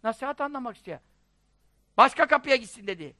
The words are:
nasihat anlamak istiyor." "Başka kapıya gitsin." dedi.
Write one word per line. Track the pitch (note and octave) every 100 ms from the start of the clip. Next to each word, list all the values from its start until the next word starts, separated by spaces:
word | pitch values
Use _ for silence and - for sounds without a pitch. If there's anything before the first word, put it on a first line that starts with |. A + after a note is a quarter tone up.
nasihat | A3 A3+ C4+ C#4+
anlamak | C#4+ C#4+ B3 G3
istiyor." | - C#3+ _ _ _ _ _ _ _ _ _ -
"Başka | B3+ - D4+
kapıya | D4 - C4+
gitsin." | A3+ - G3+
dedi. | F#3 D3+